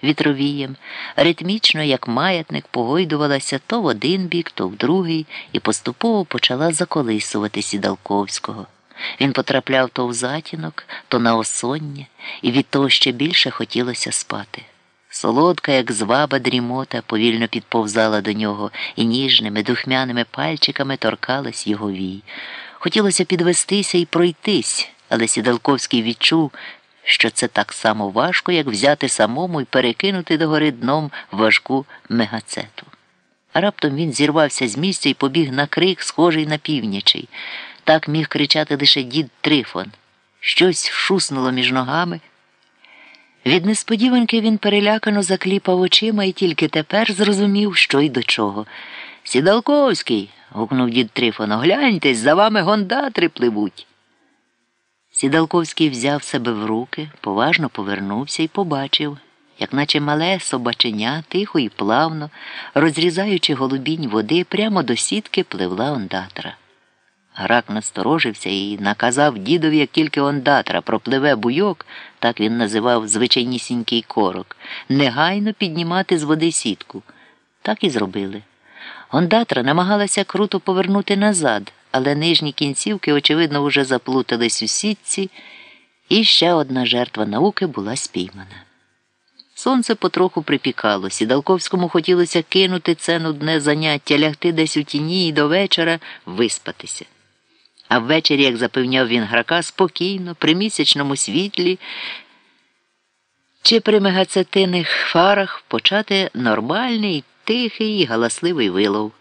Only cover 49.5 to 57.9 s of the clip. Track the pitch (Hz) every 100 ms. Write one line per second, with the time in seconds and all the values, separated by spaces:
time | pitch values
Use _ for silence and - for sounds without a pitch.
49.5 | 214 233 294 277 180 - 113 101 - -
50.5 | - 110 131 123 117 117 - 123 104 107
51.5 | 107 135 214 285 196 143 120 117 156 208
52.5 | 214 170 214 190 247 285 220 175 - 120
53.5 | 104 104 - - _ _ _ _ _ _
54.5 | _ _ _ _ _ _ - 139 151 160
55.5 | 175 160 - 156 127 127 147 - 143 120
56.5 | 110 107 110 127 - 151 - - 101 131
57.5 | 165 139 - 101